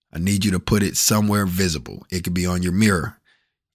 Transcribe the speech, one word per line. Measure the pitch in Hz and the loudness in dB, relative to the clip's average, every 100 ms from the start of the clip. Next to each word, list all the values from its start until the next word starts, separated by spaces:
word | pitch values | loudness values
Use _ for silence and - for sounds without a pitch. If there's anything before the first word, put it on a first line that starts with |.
| _ | _
I | 80 | -4
need | 90 101 | 0 2
you | 101 | 2
to | 92 | 0
put | - 104 | 0 0
it | 98 - | 0 0
somewhere | - 107 104 104 98 | 0 2 2 2 0
visible. | 90 92 76 62 - - | 0 0 -2 -8 -16 -8
It | 92 | -8
could | 90 | -4
be | 87 90 | -2 -2
on | 90 | 0
your | 90 | 0
mirror. | 92 110 92 - - _ _ _ _ _ | 2 4 2 -2 -10 _ _ _ _ _